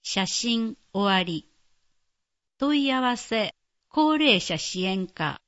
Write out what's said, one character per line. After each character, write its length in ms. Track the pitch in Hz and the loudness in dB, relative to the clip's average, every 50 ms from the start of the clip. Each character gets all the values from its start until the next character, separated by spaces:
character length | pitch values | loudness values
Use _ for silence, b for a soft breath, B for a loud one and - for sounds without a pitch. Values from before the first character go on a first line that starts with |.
写 240 | _ - - 208 185 | _ -4 -2 -2 -2
真 500 | 180 - - - 240 233 226 226 226 - _ _ _ _ | -2 -2 -2 0 0 0 0 -2 -4 -6 _ _ _ _
終 200 | 196 202 202 190 | 0 2 2 2
わ 60 | 185 | 2
り。 260 | 180 170 170 156 - _ _ _ _ _ _ _ _ _ _ _ _ _ _ _ _ _ _ _ _ _ _ | 0 0 -4 -6 -8 _ _ _ _ _ _ _ _ _ _ _ _ _ _ _ _ _ _ _ _ _ _
問 260 | _ 269 285 294 285 277 | _ 0 0 2 2 2
い 80 | 277 | 0
合 100 | 262 262 | 0 0
わ 160 | 254 247 247 | 0 0 -2
せ、 360 | 226 - - 226 226 208 - - _ _ _ _ _ _ _ | -2 -4 -4 -2 -2 -2 -4 -6 _ _ _ _ _ _ _
高 280 | - 302 311 302 311 | 0 2 2 4 4
齢 220 | 302 311 285 214 180 | 4 4 4 4 4
者 180 | - - 170 | 2 -2 -4
支 240 | 156 - - - 185 185 | -4 -4 -6 -6 -4 -2
援 240 | 190 190 190 185 | -2 -2 -2 -4
課 340 | 175 _ - 165 151 139 - _ | -6 _ -6 -6 -6 -6 -8 _